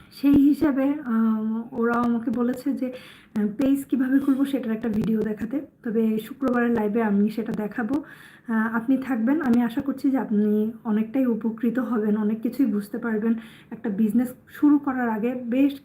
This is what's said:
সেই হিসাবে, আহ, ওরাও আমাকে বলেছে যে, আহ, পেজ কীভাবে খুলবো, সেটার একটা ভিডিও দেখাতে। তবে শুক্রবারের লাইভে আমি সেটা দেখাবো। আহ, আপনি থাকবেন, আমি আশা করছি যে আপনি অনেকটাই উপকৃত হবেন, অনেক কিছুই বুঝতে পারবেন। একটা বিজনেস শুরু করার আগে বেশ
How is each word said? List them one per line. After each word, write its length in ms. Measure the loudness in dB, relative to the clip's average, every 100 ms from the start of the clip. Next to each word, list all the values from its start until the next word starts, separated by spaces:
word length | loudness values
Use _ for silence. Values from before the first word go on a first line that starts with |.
| -20
সেই 220 | -2 4
হিসাবে, 600 | 6 6 4 2 2 0 -2 -2
আহ, 560 | 2 2 2 -2 -4 -6
ওরাও 320 | -2 0 0
আমাকে 280 | 0 0 -2
বলেছে 420 | 0 -2 -2 -4
যে, 200 | -4 -6 -8 -18 -20 -8 -2
আহ, 100 | -2 0
পেজ 280 | 2 2 0
কীভাবে 340 | -2 2 2
খুলবো, 260 | 2 2 0
সেটার 260 | -2 -2
একটা 180 | -4 -2
ভিডিও 320 | 0 0 0
দেখাতে। 400 | 0 -4 -4 -6 -8 _
তবে 360 | -4 0 0 0
শুক্রবারের 520 | -6 -4 -2 0 0
লাইভে 320 | 0 0 0
আমি 260 | 2 2 2
সেটা 220 | -2 -6
দেখাবো। 520 | -6 -6 -4 -2 -4 -6 -16 -20 -18 -4
আহ, 280 | -2 0 -2
আপনি 220 | 0 0
থাকবেন, 440 | 0 -2 0 2
আমি 200 | 2 2
আশা 200 | 2 -2
করছি 300 | -4 -2 0
যে 60 | 0
আপনি 540 | 0 0 2 2 0 -4
অনেকটাই 420 | -2 -2 0 0 0
উপকৃত 540 | 0 -4 -2 -2 -2
হবেন, 380 | -2 -2 0 0
অনেক 240 | 0 -2
কিছুই 240 | -4 0 0
বুঝতে 320 | 0 -4 -6
পারবেন। 360 | -4 0 0 -2 -4 -20 -18
একটা 180 | -8 -6
বিজনেস 440 | 0 2 2 0 -6 -20
শুরু 300 | 0 4 4
করার 320 | 2 -2 -2
আগে 260 | -2 -2 -4
বেশ 440 | -2 2 2 0